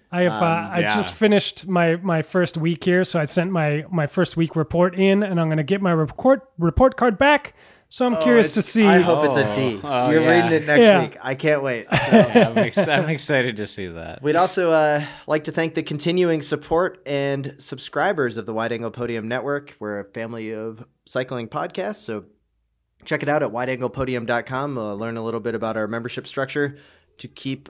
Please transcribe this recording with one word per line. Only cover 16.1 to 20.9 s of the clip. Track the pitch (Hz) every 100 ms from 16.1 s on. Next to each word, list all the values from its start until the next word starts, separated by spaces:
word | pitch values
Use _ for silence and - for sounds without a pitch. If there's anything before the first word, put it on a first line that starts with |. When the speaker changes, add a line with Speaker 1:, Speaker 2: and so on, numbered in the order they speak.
| 175 180 160
Speaker 2:
support | 139 147 - 165 185 - -
and | 143 139 139 139 135
subscribers | - 131 - 147 165 185 127 113
of | 107
the |
Wide | 110 113
Angle | 117 113
Podium | 113 120 117 110
Network. | 123 120 143 143 -
We're | 107 101
a |
family | 101 117 113 117 110
of | 110 113 110 120